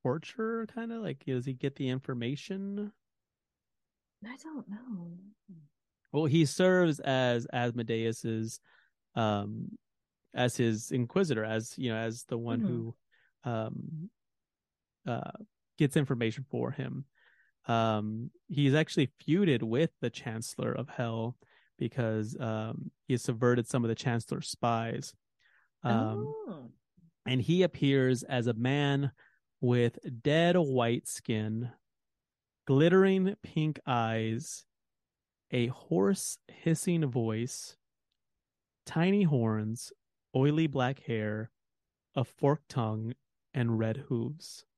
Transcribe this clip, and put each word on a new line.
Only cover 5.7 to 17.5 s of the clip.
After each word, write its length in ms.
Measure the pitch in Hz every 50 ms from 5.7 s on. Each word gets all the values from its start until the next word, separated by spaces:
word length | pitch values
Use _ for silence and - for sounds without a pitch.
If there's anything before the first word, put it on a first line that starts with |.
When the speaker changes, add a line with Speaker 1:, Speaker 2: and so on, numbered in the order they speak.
| _ _ _ _ _ _ _ _
Speaker 1:
Well, 140 | - 147 160
he 200 | 147 135 165 156
serves 540 | 135 - - 185 185 185 185 180 165 147 -
as 460 | - 143 131 131 127 123 120 117 117 - -
Asmodeus's, 1040 | 123 120 120 113 120 117 113 117 113 113 113 110 - - 117 113 110 110 117 - - _ _ _ _ _ _ _ _ _ _ _
um, 640 | 123 113 107 104 101 101 104 110 110 - - - - _ _ _ _ _ _ _ _ _ _ -
as 240 | 123 123 120 -
his 340 | - 123 117 110 107 - -
inquisitor, 540 | - 131 120 120 - 190 196 156 127 110 107
as, 320 | 110 110 113 113 - -
you 140 | - 135 120
know, 60 | 110
as 260 | 110 113 113 113 120 -
the 120 | _ 127
one 220 | 117 117 117 120 123
Speaker 2:
Mm-hmm. 60 | 208
Speaker 1:
who, 280 | 190 120 117 113 113 - _ _ _ _ _ _ _ _ _ -
um, 680 | 120 117 110 110 113 - - - 143 160 151 165 214 _ _ _ _ _ _ _ _ _ _ _ _ _ _ _ _ _ _ _
uh, 240 | - 120 - - - - - - _ _ _ _ _ _
gets 180 | - 156 139 -
information 480 | 165 143 - 135 120 117 113 110 - 131 _
for 220 | - 120 123 120
him. 340 | - - 131 127 127 131 139 _ _ _ _ _ _ _ _ _